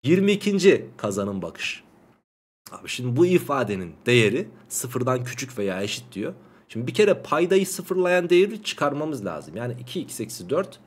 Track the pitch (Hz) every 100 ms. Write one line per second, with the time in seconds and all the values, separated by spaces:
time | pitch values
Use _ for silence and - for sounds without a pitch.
0 | 127 180 196 202 208 196 185 131 - -
1 | 107 101 101 98 85 - - - _ _
2 | _ _ _ _ _ _ - - - -
3 | 123 123 180 180 - 139 110 98 87 -
4 | - 123 107 127 214 - - - 123 131
5 | 123 127 123 - - - 98 92 104 -
6 | - 95 131 190 - - _ 113 123 131
7 | 208 - - 151 175 196 190 - - 185
8 | 180 180 175 180 202 220 - - 143 139
9 | 156 139 98 78 76 90 120 123 123 185
10 | - - 110 - 87 156 196 -